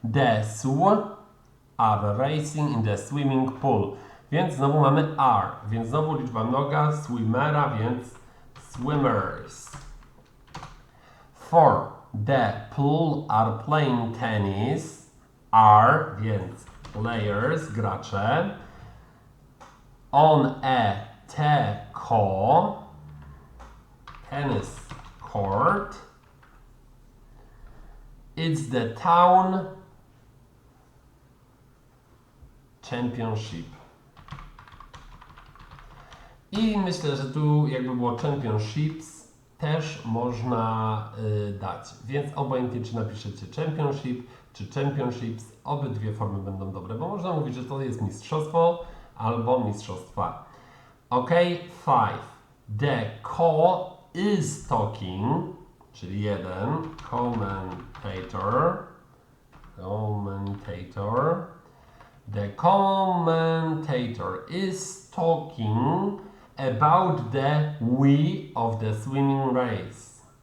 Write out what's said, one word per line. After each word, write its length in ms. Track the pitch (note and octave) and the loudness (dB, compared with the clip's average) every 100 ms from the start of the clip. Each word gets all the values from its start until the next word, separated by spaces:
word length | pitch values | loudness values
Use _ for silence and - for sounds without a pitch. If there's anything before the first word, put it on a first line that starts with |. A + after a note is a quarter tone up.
| A2+ | 0
The 300 | C#3 B2 G#2+ | 2 4 2
sw 480 | A2 - C3 C#3+ F#3+ G#3+ - - - - - _ _ - | -2 -4 -2 4 4 4 0 -12 -20 -20 -20 _ _ 0
are 400 | A2+ G#2 G#2 G#2 | 2 2 0 0
racing 540 | C3+ D#3 D3 D3+ D3 | 0 0 -2 -2 0
in 120 | A#2 | 0
the 140 | G#2+ G2+ | 0 -2
swimming 600 | - C#3+ C#3 C3+ C3 - | -4 -2 2 2 0 0
pool. 320 | C#3 A2+ G2+ - - - - | 2 2 0 -6 -18 -20 -2
Więc 220 | D3+ F3+ | 0 0
znowu 260 | C3+ C#3 D3+ | 2 2 6
mamy 360 | C3+ D3 - - | 6 4 2 2
are, 300 | C3 A2 F#2+ - G#2 | 4 4 0 -6 -6
więc 200 | A2+ A2+ | -4 -2
znowu 280 | C#3+ D#3 D3+ | 0 0 -2
liczba 280 | B2 A2+ | -4 -4
mnoga, 480 | A#2 C3+ C#3+ D3+ D3+ | 0 0 0 2 2
swimmera, 800 | D3+ - A#2+ A2 A#2+ D3 D3+ C3+ A2 | 0 -4 -2 0 2 2 2 0 0
więc 360 | A2+ B2 - - - - - - - | -2 -2 -6 -18 -20 -20 -20 -20 -18
swimmers. 1000 | - B2+ D3 C3 G#2+ F2+ - - - - - - - - - _ _ - - - - - - - - - | -8 -2 2 4 2 -2 -8 -14 -18 -18 -16 -16 -18 -20 -20 _ _ -20 -18 -18 -20 -20 -20 -20 -20 -20
Four. 540 | - - E3 D3 G#2+ - - - G#2+ G#2+ | -20 4 8 8 6 -2 -12 -12 -6 0
The 280 | C3+ A2 - - - | 2 2 -2 -8 0
pool 500 | C#3 D#3 D#3+ C#3 - | 2 2 2 0 0
are 220 | G#2+ A2+ G#2+ - | 2 2 -2 0
playing 520 | D3+ C#3 A#2+ A2+ A2 | 2 2 0 -2 -4
tennis. 880 | B2 G#2+ G2 G2 A#2+ D#3 - - - - _ _ - | -2 0 0 0 0 -2 -4 -16 -20 -20 _ _ 4
Are, 540 | A2 G#2+ G#2 A#2 D3+ D3+ G2+ | 8 10 10 10 6 0 -4
więc 460 | A2 G#2 F2+ - - - - | -2 -2 -4 -12 -20 -20 -14
players, 760 | G#2 A2+ A#2 G#2 G2+ B2+ D#3+ A2 | -6 -4 -2 -2 0 0 -2 -4
gracze. 800 | G#2+ G#2 F#2+ - G2 G#2+ D3+ G3 - - - - - - - - - - - - - - - - | -4 -2 -4 -6 -2 2 2 0 -6 -16 -20 -20 -20 -20 -20 -20 -20 -20 -20 -20 -20 -20 -20 0
On 340 | C#3 D#3 D3 C3 - | 6 8 8 4 0
a 320 | C3+ B2+ G#2 G2 - - - - | 0 2 2 0 -8 -18 -12 -2
te 420 | D3+ C#3+ G#2 G#2 - | 2 4 2 -4 -10
ko, 920 | - - A#2 G2 F#2+ G#2+ D#3 G3+ - - - - - - C2+ - - - - - - - - - C#3 | -14 0 2 2 2 4 4 4 -4 -14 -20 -20 -20 -20 -20 -20 -20 -20 -20 -20 -20 -20 -20 -10 -6
tennis 440 | C#3 G#2 F#2+ - - - - - | -2 -4 -6 -14 -16 -16 -18 -20
court. 760 | - G#2+ G2 G2+ D3+ G3+ - - - - - - - - - - - - - - - - - - - - - - - - - - | -8 -4 0 2 2 2 -4 -12 -18 -20 -20 -20 -20 -20 -20 -20 -20 -20 -20 -20 -20 -20 -20 -20 -20 -20 -20 -20 -20 -20 -16 -4
It's 340 | E3 C#3+ A#2 | -2 0 -2
the 200 | B2 A2 | -2 -2
town 760 | - F#3 E3+ F3+ F#3 F#3 F#3 D#3+ - - - - - - - - _ _ _ _ _ - _ _ _ _ _ _ _ _ _ _ - _ _ - - _ _ | -2 4 8 8 8 6 0 -4 -12 -20 -20 -20 -20 -20 -20 -20 _ _ _ _ _ -20 _ _ _ _ _ _ _ _ _ _ -20 _ _ -20 -20 _ _
championship. 840 | - A#2+ B2 A#2+ A2 G#2+ - E2 - - - _ _ - - - - - - - - - - - - - - - - - - - - - - - _ | -10 -4 -4 -4 -4 -4 -6 -10 -12 -18 -20 _ _ -20 -18 -16 -16 -20 -20 -20 -20 -20 -20 -20 -20 -20 -20 -20 -20 -20 -20 -20 -20 -20 -20 -20 _
I 260 | G3+ A3 G#3 | 0 2 2
myślę, 380 | F#3 E3+ D3+ C3+ | 0 -2 -4 -4
że 80 | |
tu 440 | C3+ D3 D3+ D3 D3 | -4 0 4 4 4
jakby 280 | C3 B2+ B2 | 0 -2 0
było 220 | A#2+ A2+ | -2 0
championships, 1120 | D3 C#3 A2+ G#2+ G#2+ D3+ D#3 - - - - - _ _ | -2 -2 -2 -2 -2 -2 -2 -4 -14 -20 -20 -20 _ _
też 480 | D3+ D#3+ D3+ - A#2 | -2 -2 -2 -8 -4
można, 1040 | A2+ B2 A2+ B2 A#2 A2+ A2 A2 G#2+ G#2+ A2+ | -2 -2 -2 -2 0 0 0 0 -2 -6 -6
y, 380 | G#2+ G#2 G#2 G2 | -2 -2 -2 -6
dać. 300 | F#2+ - - - A2 | -8 -8 -12 -16 -6
Więc 260 | C#3+ C#3+ - | -4 -4 -4
obojętnie, 460 | C3 B2+ B2 G#2+ | -2 -2 -2 -4
czy 140 | G#2+ A2+ | -6 -4
napiszecie 500 | G#2 - G2+ G2 G2 - | -6 -6 -10 -12 -12 -6
championship, 720 | D#3 D3+ C#3+ C#3 B2+ B2 - - - | -4 0 -2 -2 -6 -8 -10 -20 -20
czy 140 | - G#2 | -14 -8
championships, 760 | C#3+ C#3+ C#3+ B2 A#2+ A2+ A2 - - | -2 -2 0 -4 -4 -8 -8 -12 -16
obydwie 500 | - C#3+ C3+ G#2+ G#2+ | -6 -4 -4 -4 -4
formy 260 | G#2+ G#2+ G2 | -4 -4 -4
będą 320 | G2 F#2+ F#2+ | -6 -8 -8
dobre, 240 | F#2 F2+ A2+ | -10 -10 -8
bo 120 | E3 | -6
można 260 | G3+ F3+ | -6 -4
mówić, 220 | D#3+ C#3+ B2+ | -2 -4 -6
że 80 | |
to 180 | - C#3 | -8 -6
jest 200 | C3 G#2+ | -6 -4
mistrzostwo 840 | G#2 - - D#3 D3+ E3 E3 E3+ - - - - | -6 -6 -6 -4 0 4 4 2 -8 -16 -20 -6
albo 420 | A2+ A#2 A2+ B2+ | -4 -2 2 2
mistrzostwa. 840 | A2 G2+ - F#2 - - E2+ - - - - - - _ _ | 0 -6 -8 -12 -10 -6 -6 -6 -18 -20 -20 -20 -20 _ _
Okej, 480 | B2 B2 E3+ F3 F3 | -2 2 2 4 0
five. 800 | - - - B2+ G#2 G#2+ - - _ _ - G#2 | -8 -8 2 4 2 -2 -12 -20 _ _ -12 -2
The 320 | C#3+ B2 G#2+ - - - | 0 0 -4 -8 -10 2
co 580 | E3+ D3+ E3+ F3 - - - E3+ | 2 6 4 4 -4 -14 -12 -2
is 520 | G#3 G3 - - - | 0 2 0 -6 -2
talking, 840 | A#2 G#2 - F#2+ F#2 A2+ D#3+ - - - _ - | 0 0 -4 -8 -4 0 0 -4 -12 -20 _ -20
czyli 280 | - F2+ G2+ | -18 -8 -4
jeden, 680 | G#2 G2 F#2 F#2 G#2+ D#3+ D#3+ - - | -2 -4 -6 -4 -2 -2 -6 -12 -8
commentator, 1800 | A#2+ A#2+ A2+ G2 G2 F#2+ F2+ - - G2+ F#2+ F2 F#2+ G2 B2 E3 - - - - - _ _ _ - - - | -4 -2 -2 -4 -6 -8 -12 -14 -12 -10 -10 -8 -4 0 2 2 0 -10 -20 -20 -20 _ _ _ -20 -20 -14
commentator. 1700 | F#2+ G#2 G#2+ G#2 G2+ G2 G2 G2+ - F2 F#2 - G2+ A#2+ D3+ F3+ - - - - - - - - - | -6 -4 -2 -4 -6 -6 -8 -8 -10 -12 -12 -8 -2 0 0 -2 -4 -16 -20 -20 -20 -20 -20 -20 -10
The 180 | G2+ G2+ - | -6 -6 2
commentator 1900 | F3 G3 G3 G3 F#3+ F3 E3 E3 E3 D#3+ D#3+ D#3 D3+ B2+ A#2 G#2+ F#2 F#2+ - | 4 6 4 2 2 2 2 2 2 2 0 -2 -2 -2 -2 -4 -6 -6 -8
is 600 | F3 F#3+ - - - - | -4 -2 -4 -8 -12 -12
talking 1080 | - E3+ E3 - - G#2+ A2+ C3+ F3 G3+ - - - - - | 0 2 2 -2 -4 0 2 2 2 0 -4 -12 -20 -20 -4
about 720 | C3 A2 D3+ F3 F#3 B2 A2 | -2 2 6 6 4 0 -2
the 440 | C3+ C3+ D3+ D3+ - | 0 2 2 0 -2
we 720 | A#2 B2+ C#3 C#3+ D#3 G3 - A#2+ | 0 4 6 6 4 0 -6 -4
of 240 | A#2 G#2+ | -2 -2
the 140 | A2 | -2
swimming 600 | A2 C#3 C#3 C#3 C3+ C3 | -4 -4 0 2 2 0
race. 680 | B2+ B2 G2+ F2 - - - - _ | 0 0 -4 -8 -16 -20 -20 -20 _